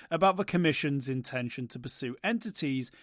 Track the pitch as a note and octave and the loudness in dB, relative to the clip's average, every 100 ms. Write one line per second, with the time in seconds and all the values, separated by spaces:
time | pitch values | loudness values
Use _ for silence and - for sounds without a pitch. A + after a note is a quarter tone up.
0 | - E3 F#3+ F#3 G3 F3+ E3 - D3+ C#3 | -4 4 4 4 2 4 4 4 0 0
1 | B2+ C3 - B2+ B2 - A#2+ B2+ B2 - | -2 -4 -2 -4 -4 -6 -8 -8 -6 -4
2 | B2+ B2+ G3 A#3 A3 - D3+ C3 B2 - | -4 -4 -2 -2 -2 -2 0 -2 -4 -10